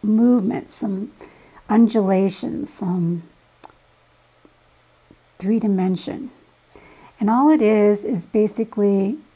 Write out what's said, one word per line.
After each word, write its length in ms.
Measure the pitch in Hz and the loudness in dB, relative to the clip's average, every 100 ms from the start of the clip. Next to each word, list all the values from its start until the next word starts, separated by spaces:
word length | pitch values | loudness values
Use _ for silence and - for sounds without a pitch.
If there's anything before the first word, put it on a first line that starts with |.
movement, 640 | 208 220 240 247 190 - - | 0 2 4 2 0 -6 -10
some 420 | - 202 190 226 _ - _ - - - | -10 -6 -6 -8 _ -20 _ -20 -20 -2
undulation, 1000 | 214 226 233 196 190 196 190 - - - | 2 4 2 0 0 0 -4 -10 -8 -10
some 560 | - 190 180 170 175 170 _ _ _ - _ _ _ _ _ _ _ _ _ _ _ _ _ _ - _ _ | -8 -6 -2 -2 -4 -10 _ _ _ -20 _ _ _ _ _ _ _ _ _ _ _ _ _ _ -20 _ _
three 200 | 185 226 | -2 -2
dimension. 720 | 214 190 185 180 - - - _ _ _ _ - - - - _ | 0 0 0 -4 -8 -12 -14 _ _ _ _ -20 -20 -20 -20 _
And 80 | 202 | 0
all 220 | 233 294 | 4 4
it 140 | 311 | 4
is, 400 | 214 214 208 202 | 4 4 4 2
is 240 | 208 208 - | -2 -6 -2
basically 880 | 220 214 208 226 - 202 196 196 311 - | 0 0 -2 -6 0 2 2 0 -4 -12